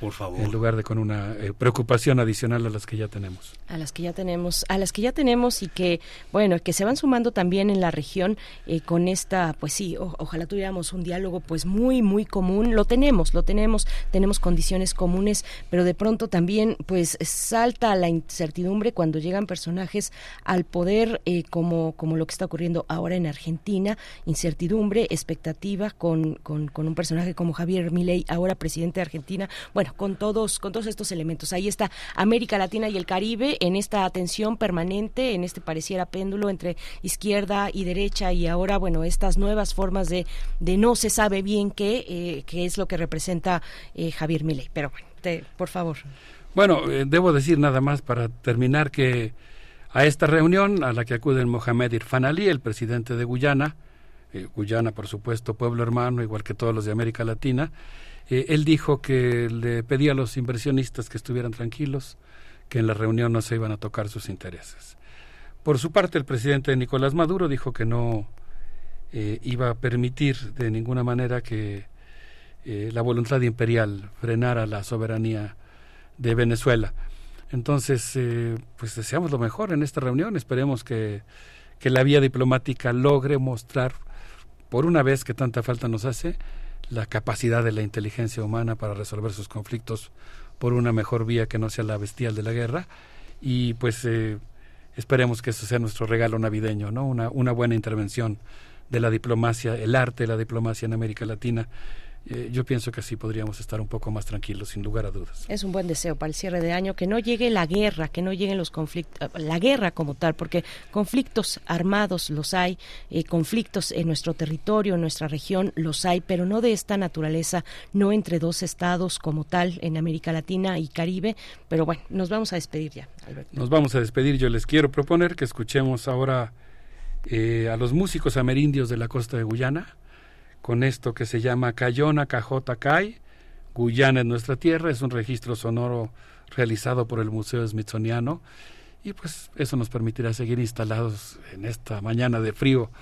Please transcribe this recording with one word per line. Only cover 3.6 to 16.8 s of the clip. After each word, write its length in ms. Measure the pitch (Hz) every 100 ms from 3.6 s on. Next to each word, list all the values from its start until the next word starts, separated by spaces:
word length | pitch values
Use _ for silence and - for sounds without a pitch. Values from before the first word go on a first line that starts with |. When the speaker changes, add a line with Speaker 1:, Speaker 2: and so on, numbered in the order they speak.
| -
Speaker 3:
A 80 | 170
las 160 | 151
que 100 | -
ya 120 | 170
tenemos, 500 | 175 185 175 175 - -
a 100 | 190
las 140 | 185
que 100 | -
ya 100 | 240
tenemos 500 | 320 262 240 247 -
y 60 | 175
que, 320 | - 180 170 - - -
bueno, 260 | 202 208 170
que 140 | -
se 140 | - 202
van 100 | 285
sumando 360 | 277 240 240
también 360 | 226 180 190 202
en 120 | 196
la 100 | 170
región, 480 | 156 147 185 185 214 - - -
eh, 140 | 160
con 280 | - 170 180
esta, 460 | 185 - 190 165 151
pues 140 | 151
sí, 220 | - 190 -
o-, 160 | 185 -
ojalá 280 | 151 160 170
tuviéramos 460 | 202 190 185 165
un 100 | 190
diálogo, 380 | 170 175 190 175
pues, 260 | - 160 185
muy, 340 | 202 254 254
muy 240 | 208 208
común. 500 | 214 196 180 196 233
Lo 120 | 220 208
tenemos, 480 | 240 285 214 156
lo 80 | 170
tenemos, 440 | - 208 214 214 - - -
tenemos 300 | 190 190 202
condiciones 540 | 180 170 - 185 185
comunes, 500 | - 180 185 208 202 - - -
pero 160 | 175
de 100 | 180
pronto 340 | 165 214 220 226
también, 480 | 175 175 214 220 -